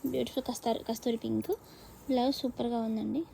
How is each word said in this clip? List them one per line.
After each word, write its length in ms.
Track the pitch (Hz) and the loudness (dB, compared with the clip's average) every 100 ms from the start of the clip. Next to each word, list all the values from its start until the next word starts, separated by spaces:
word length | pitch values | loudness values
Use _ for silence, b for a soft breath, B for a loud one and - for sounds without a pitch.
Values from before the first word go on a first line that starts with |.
| 269 | 0
బ్యూటిఫుల్ 380 | 262 233 - | 0 0 -2
కస్తూరి, 360 | 254 240 233 226 | -4 -2 0 0
కస్తూరి 380 | - 226 247 226 | -2 -2 0 0
పింక్. 340 | 226 220 220 415 B B B B - | 2 0 0 -2 B B B B 0
బ్లౌజ్ 280 | 254 247 277 | 4 4 2
సూపర్గా 460 | 254 247 240 233 | -2 0 0 2
ఉందండి. 420 | 226 220 214 254 330 | 0 0 0 -2 -2